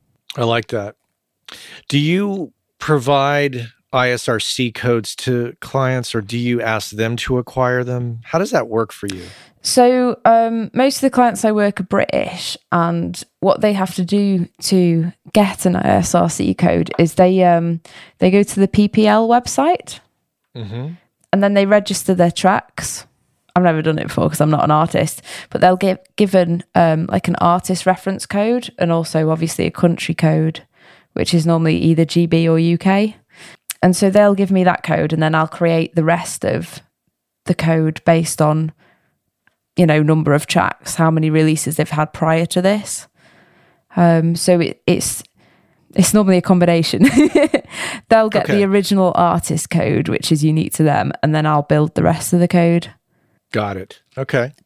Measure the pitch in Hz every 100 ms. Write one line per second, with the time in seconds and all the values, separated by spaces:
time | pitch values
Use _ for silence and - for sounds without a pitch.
0 | _ _ - - 117 117 - 113 101 -
1 | _ _ _ _ - - - - - 143
2 | 151 180 202 196 143 _ _ - - 147
3 | 123 139 139 143 143 123 117 _ _ 131
4 | 123 123 - 110 - - 120 - 123 117
5 | 104 - 127 120 120 - - 135 127 127
6 | 120 113 101 120 120 120 113 107 - 104
7 | 113 117 - 127 117 131 123 123 123 123
8 | 120 117 - 165 208 170 117 113 110 -
9 | 101 92 85 - - _ - 254 247 254
10 | 247 - 226 226 226 226 220 - 277 -
11 | 269 247 240 190 220 208 208 202 185 196
12 | - - - 180 - - - 175 170 170
13 | 175 175 - - 185 - 214 196 185 -
14 | 175 202 202 185 175 - - 190 175 165
15 | 170 - - 214 196 - 185 180 - 98
16 | 175 175 170 - 135 185 175 170 170 -
17 | 170 - 180 190 180 170 170 165 - -
18 | - - 180 196 202 196 196 - 208 214
19 | 214 214 226 240 247 - 302 359 - -
20 | _ _ _ _ _ 120 104 117 147 175
21 | _ _ - 196 202 202 196 208 202 196
22 | - 180 170 - 190 202 - - - -
23 | - _ _ _ _ 180 180 156 160 151
24 | - - 160 151 151 151 - 151 165 -
25 | 160 - - - - - 185 185 196 185
26 | _ - 202 190 170 170 - 180 165 160
27 | - 190 - - 175 180 - 185 190 185
28 | 196 190 - 202 220 247 - - 170 165
29 | 160 160 156 160 165 - 85 - 175 -
30 | - 165 160 156 160 - _ _ _ -
31 | _ - - 170 165 165 160 160 165 160
32 | 160 175 165 165 165 160 165 170 190 196
33 | 214 - _ - - - - - 185 175
34 | 196 202 202 196 190 190 180 - - 156
35 | 156 160 156 160 160 - 170 165 165 170
36 | 160 170 - - - - 170 - _ _
37 | _ _ _ _ - 175 165 165 156 156
38 | - 165 160 - 151 156 156 - _ _
39 | _ _ _ _ _ _ _ - 165 151
40 | 151 160 147 139 - - 92 - - -
41 | 160 160 156 156 156 156 143 156 165 151
42 | 151 - 160 160 170 180 190 208 - -
43 | - _ _ _ _ _ _ _ _ -
44 | 170 165 165 165 - 175 - - - 175
45 | - - - _ _ _ _ _ _ -
46 | 180 214 190 180 - 180 175 170 160 -
47 | 262 254 320 294 302 - - - - 226
48 | - 220 214 208 - 202 196 202 180 196
49 | 185 - 175 175 - 160 - 170 - -
50 | - - - 151 156 156 - - 156 143
51 | 139 - 151 151 156 151 - 151 156 -
52 | 170 160 - 175 175 175 170 170 - -
53 | _ _ _ _ _ 110 101 95 98 -
54 | _ - 135 131 127 -